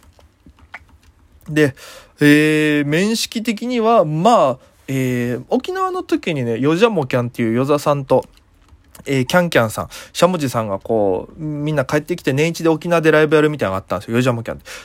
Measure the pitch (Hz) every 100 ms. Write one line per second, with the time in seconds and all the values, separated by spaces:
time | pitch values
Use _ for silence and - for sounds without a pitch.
0 | _ _ _ _ - _ _ - _ _
1 | _ _ _ _ - 151 143 - - -
2 | - - 147 147 156 156 151 147 143 160
3 | 202 226 - 226 220 208 240 247 220 233
4 | 156 156 208 220 143 120 _ _ - 135
5 | 127 123 120 120 - 262 370 370 370 370
6 | 370 302 - 147 120 113 143 165 233 185
7 | 131 127 120 - 113 117 135 147 156 143
8 | 135 131 - _ _ _ _ - _ -
9 | - 135 127 180 170 139 110 - 82 -
10 | - - 175 180 135 120 107 98 - 113
11 | 101 92 - - 151 147 147 151 131 151
12 | 151 175 - 135 165 165 165 156 170 170
13 | 156 151 156 156 151 151 101 95 - 90
14 | - 117 127 117 110 71 - -